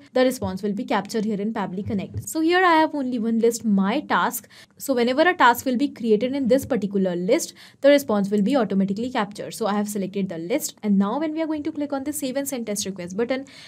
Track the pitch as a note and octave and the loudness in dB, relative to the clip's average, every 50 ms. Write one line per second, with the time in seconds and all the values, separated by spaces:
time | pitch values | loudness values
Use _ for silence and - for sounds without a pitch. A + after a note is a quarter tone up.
0 | - - - B3+ B3+ C4 B3+ - G#3 F#3+ F#3 F#3+ G#3+ G#3+ G3 G3+ B3 - B3 G3+ | -8 -4 2 2 2 4 2 0 -4 -6 -4 -4 -4 -4 -4 -4 -2 -2 0 0
1 | G3 - - A3+ G3+ A3 G#3+ F#3 G3+ A3 A3+ A3+ F#3+ - F3 G3 G3+ - A#3 F#3+ | 0 -2 -4 -4 -2 -2 -2 -2 -4 -4 -4 -4 -6 -6 -6 -8 -6 -4 -4 -4
2 | E3 - - - - - - D#4+ D#4+ E4 F4 F#4 F#4+ F4 E4 D#4 D#4 D#4 D4+ D4 | -6 -6 -8 -10 -10 -6 -4 -2 0 2 4 4 4 6 6 6 4 2 0 -2
3 | C4 B3+ B3 A#3 G#3 A3+ A3+ A3+ A3 A#3 A#3 A#3 - A3 G3+ G3 F#3+ G3 A#3 D4+ | -4 -4 -4 -2 -2 0 0 2 2 2 2 0 0 2 2 4 2 2 0 -2
4 | D4 - A#3 F3+ F3+ A#3+ C4 - - - - - - - _ - - - C4+ A#3+ | 0 0 2 2 2 0 -2 -6 -10 -14 -20 -20 -20 -20 _ -8 -4 -2 0 2
5 | A#3 B3 C4 C#4+ D#4+ F4+ F4 E4 C#4+ B3 B3 - - C4+ B3+ A3 C#4+ C#4 - - | 2 2 4 4 4 4 4 6 6 6 6 4 0 -2 0 0 0 -2 -2 -4
6 | A3+ A3+ G#3+ G3+ B3+ B3 C4+ C#4+ C4+ G#3 B3 C#4 C4+ - C4+ G3+ G#3 F#3+ G3+ G3 | 0 2 2 2 2 0 -2 -2 2 2 2 2 2 0 -2 -2 -2 -2 0 0
7 | F#3+ F#3 F3 F3 F3+ F3+ C4 E4+ - - - - - - - _ - C#4 C#4+ C#4 | 0 0 0 -2 0 0 0 0 0 -4 -10 -16 -20 -20 -6 _ 6 6 6 6
8 | C#4 - G#3+ G3+ G3 G3 G#3+ G#3 G3 G3+ C#4 C4+ A3 - G3 G3 F#3+ F#3+ G3 G#3 | 4 2 0 0 0 0 2 2 2 2 2 2 2 2 2 0 0 0 0 -4
9 | A#3+ B3+ B3 A#3+ G3+ G#3 - - - D3 F3+ - A3 G3 G#3 G#3 G#3 G#3 G#3 G#3 | -4 -4 -2 -4 -4 -4 -6 -10 -12 -12 -8 -4 -2 -2 0 0 -2 -2 -4 -4
10 | F#3 F#3 F#3+ G3+ F#3+ F#3+ F3 E3 E3 F3 A#3+ D4+ - - - _ - G#3+ G3+ F#3+ | -6 -4 -4 -4 -4 -4 -4 -8 -4 -2 -2 -2 -2 -6 -10 _ -2 2 2 2
11 | G3 G3+ A#3+ D4 D#4+ D#4 D4+ D#4+ D#4+ D4+ D#4 D4+ D4 D#4+ D#4 D4 D4 C#4+ C#4+ C4+ | 2 2 0 -2 -4 -4 -2 -2 -2 -2 -4 -4 -6 -6 -6 -4 -4 -4 -4 -4
12 | C4 D4+ C#4+ - C#4+ B3+ B3+ C#4 C#4 C#4 C#4 A#3+ A3+ A3 G#3 G3+ - G3 G3 G3 | -6 -6 -6 -4 -6 -4 -4 -4 -4 -4 -6 -6 -6 -4 -4 -4 -4 -6 -6 -8
13 | F3 F3 F#3 G3+ A#3+ A#3+ C4 C4 C4+ - - - - | -10 -8 -4 -4 -2 -2 -2 -4 -6 -10 -16 -20 -20